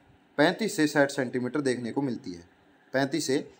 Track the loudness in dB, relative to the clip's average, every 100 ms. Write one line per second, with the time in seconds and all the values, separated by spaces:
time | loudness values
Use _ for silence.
0 | _ _ _ 2 4 4 -2 0 2 4
1 | 2 2 -2 -2 -2 -2 -2 -2 -4 -4
2 | -4 -6 -10 -14 -18 _ _ _ _ -2
3 | 0 -2 -2 -2 -4